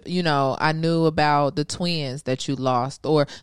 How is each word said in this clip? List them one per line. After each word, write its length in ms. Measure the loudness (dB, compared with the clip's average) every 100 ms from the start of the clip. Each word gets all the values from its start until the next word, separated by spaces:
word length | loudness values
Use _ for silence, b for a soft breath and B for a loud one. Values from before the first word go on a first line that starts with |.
you 200 | -2 -2
know, 320 | 2 2 2 0
"I 140 | 0
knew 320 | 0 0 2
about 500 | 2 2 2 4 2
the 100 | 0
twins 600 | -4 -4 -4 -4 -6 -6
that 240 | -4 -4 -4
you 80 | -2
lost." 500 | 0 0 -2 -4 0
Or, 220 | 2 2 B